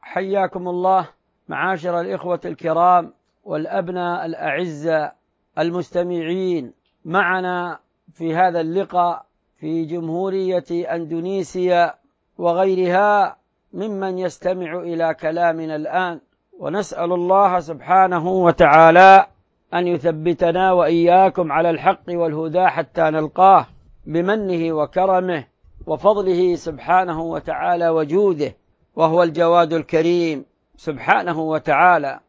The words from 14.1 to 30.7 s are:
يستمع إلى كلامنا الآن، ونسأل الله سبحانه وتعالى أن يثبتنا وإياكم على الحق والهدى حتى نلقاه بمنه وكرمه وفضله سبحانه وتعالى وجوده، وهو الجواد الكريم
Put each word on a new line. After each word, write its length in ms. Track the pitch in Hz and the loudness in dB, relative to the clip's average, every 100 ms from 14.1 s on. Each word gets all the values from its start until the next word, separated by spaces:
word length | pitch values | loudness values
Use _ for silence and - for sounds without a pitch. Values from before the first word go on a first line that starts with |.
| 185 | -4
يستمع 580 | 180 - 180 185 175 175 | -6 -4 -6 -4 -6 -8
إلى 380 | 170 165 165 | -8 -4 -4
كلامنا 600 | 156 156 165 170 160 160 151 | -4 -6 -2 -2 -2 -6 -8
الآن، 440 | 151 175 185 170 _ _ _ 370 | -4 -4 -4 -8 _ _ _ -12
ونسأل 520 | 143 180 196 - 175 | -8 -6 -6 -6 -4
الله 480 | 180 175 190 202 180 | -2 2 4 4 2
سبحانه 680 | 151 156 - 185 190 180 165 | -4 -14 0 4 4 2 -2
وتعالى 1000 | 190 175 160 160 156 165 170 190 190 - _ _ _ _ | 2 2 6 6 8 8 10 10 10 6 _ _ _ _
أن 140 | 175 180 | -4 -2
يثبتنا 840 | 170 151 156 160 170 170 170 190 | -2 -2 -2 -4 0 0 2 2
وإياكم 800 | 185 165 170 170 180 190 190 170 | 4 2 2 4 6 4 2 -2
على 180 | 147 170 | 0 0
الحق 340 | 160 160 190 - | 0 0 -2 -4
والهدى 580 | 175 170 151 160 160 180 | -4 -2 -2 -4 0 0
حتى 340 | - 156 - | -2 -8 -2
نلقاه 680 | 160 156 156 - 190 185 127 - _ - - | 0 0 -4 2 6 6 4 -14 _ -20 -8
بمنه 680 | 156 175 220 202 175 165 | -4 -2 -2 -2 -4 -2
وكرمه 720 | 156 147 - 190 185 185 170 123 _ _ - - | -2 -4 -2 0 0 0 -6 -8 _ _ -20 -8
وفضله 680 | 156 202 208 190 175 185 170 | -2 0 0 0 0 0 -2
سبحانه 680 | - 147 - 180 185 160 | -6 -12 0 0 0 -6
وتعالى 680 | 165 165 160 147 170 175 170 | -6 -8 -8 -6 -4 -2 0
وجوده، 680 | 160 156 170 202 165 139 - _ _ _ - | 0 0 0 0 0 -6 -8 _ _ _ -2
وهو 280 | 165 165 | 0 2
الجواد 500 | 175 151 170 175 165 | 0 2 2 4 2
الكريم 720 | 165 143 165 160 175 170 147 - _ _ | -2 -2 0 0 0 -2 -4 -10 _ _